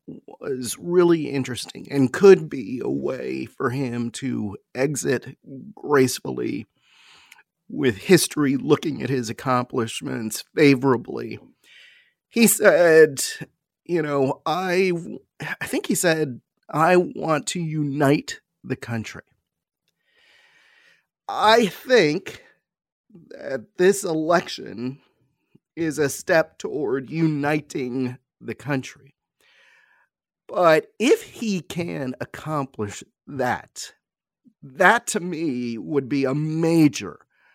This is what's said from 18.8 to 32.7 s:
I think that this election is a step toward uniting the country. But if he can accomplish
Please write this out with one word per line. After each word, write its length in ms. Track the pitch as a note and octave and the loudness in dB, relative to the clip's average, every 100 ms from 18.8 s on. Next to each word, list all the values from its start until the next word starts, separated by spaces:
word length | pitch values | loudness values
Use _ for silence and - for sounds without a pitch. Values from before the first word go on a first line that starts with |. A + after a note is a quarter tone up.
| - A2+ G#2 - - _ _ _ _ _ _ _ _ _ _ _ _ _ _ _ _ _ _ _ - | -6 -8 -8 -16 -20 _ _ _ _ _ _ _ _ _ _ _ _ _ _ _ _ _ _ _ -10
I 380 | A#2 G#3 A#3 G3+ | 0 4 4 2
think 760 | - - B3 D3+ E3+ - - _ _ _ _ _ _ _ E3+ - | -4 2 4 4 0 -8 -18 _ _ _ _ _ _ _ -20 -20
that 480 | - - C3 - - | -16 -10 -10 -10 2
this 260 | F3+ G3 | 4 4
election 960 | F#3 D#3+ D#3 F3 - - G#2+ G2+ B2 C#3 _ _ _ _ _ _ _ D#3 | -2 -4 2 0 0 -12 -12 -10 -10 -10 _ _ _ _ _ _ _ -6
is 240 | E3 C#3 | -4 0
a 100 | C#3 | -2
step 480 | - - E3 - - | -2 0 2 0 -6
toward 520 | - C#3+ B2 C3+ B2 | -8 -4 -2 -4 -4
uniting 1080 | D#3+ D#3+ D3 C#3+ D#3 D3 - B2+ C3 B2+ B2+ _ _ | 0 0 0 -2 -2 -4 -8 -6 -4 -4 -6 _ _
the 160 | A#2 A2 | -14 -12
country. 580 | C3 C3+ - - _ _ _ _ _ _ _ _ _ _ _ _ _ _ - | -6 -6 -6 -18 _ _ _ _ _ _ _ _ _ _ _ _ _ _ -8
But 460 | - E3+ D#3 - - | 2 4 4 0 -2
if 220 | A#3+ A4 | 2 2
he 400 | - - A3+ F#3+ | 0 -8 -4 -4
can 540 | - E3+ F3 D#3+ B2+ - | -6 -8 -6 -6 -8 -8
accomplish 800 | - - D#3 D3+ C3+ | -12 -12 -6 -6 -6